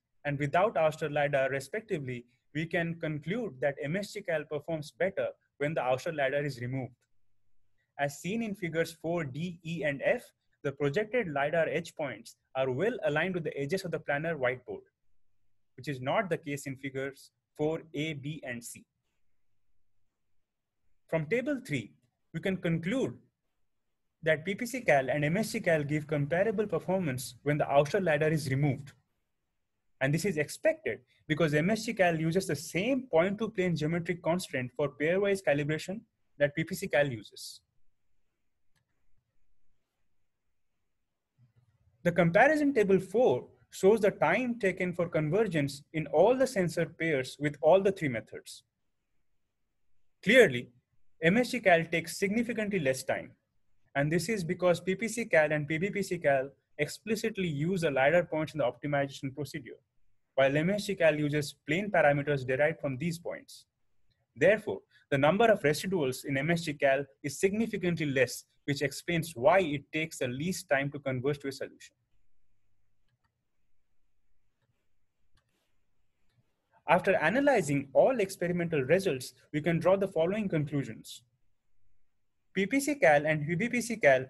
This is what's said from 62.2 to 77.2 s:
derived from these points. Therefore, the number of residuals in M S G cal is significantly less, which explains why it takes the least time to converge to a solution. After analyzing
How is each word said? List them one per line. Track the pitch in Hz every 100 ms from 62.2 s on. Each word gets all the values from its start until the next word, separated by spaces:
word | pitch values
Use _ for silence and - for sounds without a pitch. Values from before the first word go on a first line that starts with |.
| 143 143 127
derived | 131 151 160
from | 147 127
these | 170 170
points. | 135 87 - - - _ _ _ _ _ _ -
Therefore, | 156 214 - 196 - _ -
the | 139
number | 143 190 226
of | 208
residuals | 143 151 196 185 135 127 -
in | 135
M | 151
S | 170
G | 165
cal | 147 139 139 139 _
is | 147 -
significantly | 196 208 226 208 180 165 151
less, | 135 127 - - _ -
which | 143
explains | 143 - - 170 - -
why | 131 185
it | 175 143 -
takes | 156 160 -
the | 131
least | 127 165 185 -
time | 135 143
to | 139
converge | - 131 127 147
to | 139
a |
solution. | 131 104 - - _ _ _ - - - _ _ _ _ _ _ _ _ _ _ _ _ - _ _ _ _ _ - _ _ _ _ _ _ _ _ _ - _ _ _ _ _ _ _ _ _ _ _ _ _ _ -
After | 170 190
analyzing | 180